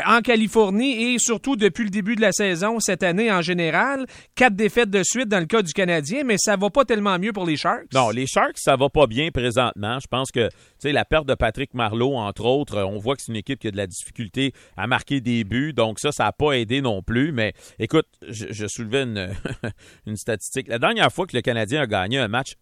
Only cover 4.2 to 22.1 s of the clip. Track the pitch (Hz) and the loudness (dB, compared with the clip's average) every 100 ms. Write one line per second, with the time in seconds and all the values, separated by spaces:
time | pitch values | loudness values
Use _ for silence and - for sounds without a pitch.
4.2 | - - 254 196 214 240 233 196 170 233 | -10 2 2 4 2 2 2 2 0 -2
5.2 | 240 202 160 226 175 196 180 170 143 254 | 0 0 2 0 0 0 0 0 0 -2
6.2 | 262 196 - 196 202 277 247 220 202 180 | 0 0 2 2 2 2 2 2 0 0
7.2 | 214 202 175 147 170 202 - 131 117 113 | -2 -2 -2 0 0 -2 0 2 2 2
8.2 | 131 202 277 - - 135 139 156 131 113 | 0 2 2 0 2 4 4 4 4 4
9.2 | 160 135 120 127 123 - 101 127 - 123 | -2 0 0 2 0 -2 -4 -4 -4 -4
10.2 | 135 127 104 - _ _ 143 135 104 156 | -2 0 -2 -2 _ _ -2 0 2 0
11.2 | 139 127 117 117 139 127 110 113 127 131 | 2 0 0 -2 -8 -4 -2 0 -2 -2
12.2 | 104 98 110 139 139 101 98 104 107 139 | -6 -2 0 2 0 -4 -4 -4 -4 -4
13.2 | - 110 98 135 110 98 98 - - - | -4 -8 -6 -6 -6 -4 -6 -8 -14 -12
14.2 | 110 127 135 - - - 107 123 - 143 | -8 -2 -2 -4 -18 -8 -2 -2 -2 -4
15.2 | 123 117 101 117 151 120 113 104 147 - | 0 -2 0 -2 -2 0 0 0 -4 0
16.2 | 104 - 147 131 107 135 135 98 92 113 | -2 2 0 2 0 0 0 -2 -2 0
17.2 | 156 127 104 - - - 113 160 - - | 0 0 -4 -4 -14 -8 0 0 0 -8
18.2 | - 110 107 104 104 - 110 131 127 104 | -14 -12 -10 -8 -8 -8 -4 -2 -2 -4
19.2 | 92 90 - 123 113 - - - - 107 | -6 -6 -8 -8 -10 -10 -20 -16 -10 -8
20.2 | - 110 - 131 - 117 165 226 147 - | -4 -4 -4 -6 -4 0 0 4 2 2
21.2 | 185 123 120 117 104 151 127 101 92 | -4 -2 -2 -2 0 -2 0 0 0